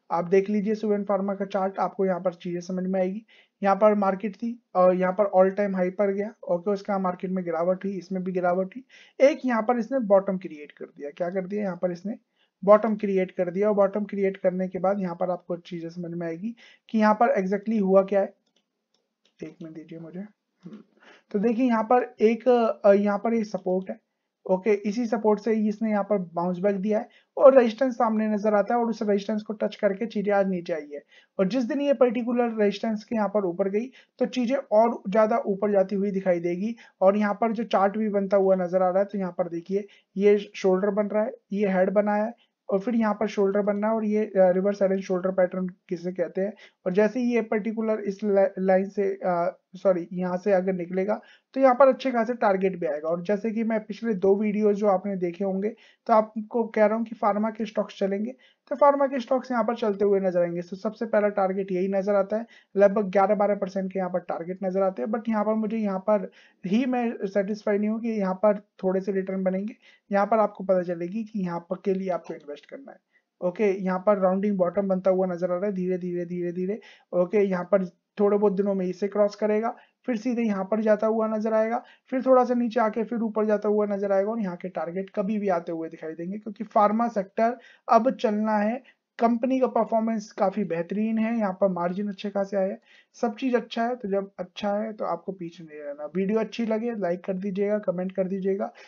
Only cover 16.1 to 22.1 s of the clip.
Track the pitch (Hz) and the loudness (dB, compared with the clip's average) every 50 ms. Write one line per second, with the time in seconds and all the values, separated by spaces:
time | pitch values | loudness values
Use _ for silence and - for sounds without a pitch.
16.1 | 170 175 170 165 165 165 185 226 233 _ - - - _ _ _ - 220 214 214 | -8 -8 -8 -8 -8 -8 -10 -10 -12 _ -18 -20 -20 _ _ _ 0 2 4 4
17.1 | 214 208 240 233 185 202 190 190 202 196 202 - 226 220 196 185 190 196 190 190 | 4 4 4 2 2 2 0 0 -2 -2 -2 -2 0 0 2 4 6 4 4 4
18.1 | 202 196 196 208 - _ _ _ _ _ _ _ _ _ _ _ _ _ _ _ | 2 0 0 0 -4 _ _ _ _ _ _ _ _ _ _ _ _ _ _ _
19.1 | _ _ _ _ _ - 165 156 - - 170 160 160 160 151 160 170 165 165 160 | _ _ _ _ _ -16 -16 -16 -14 -16 -18 -16 -16 -16 -18 -16 -16 -16 -16 -14
20.1 | 175 180 202 214 _ _ _ _ _ _ - - - 208 - _ _ _ _ - | -14 -14 -14 -16 _ _ _ _ _ _ -20 -20 -20 -20 -20 _ _ _ _ -20
21.1 | - - _ _ - 208 196 233 233 208 262 254 233 220 220 220 247 247 - - | -20 -20 _ _ -4 0 0 2 2 2 2 2 2 2 2 4 4 4 2 0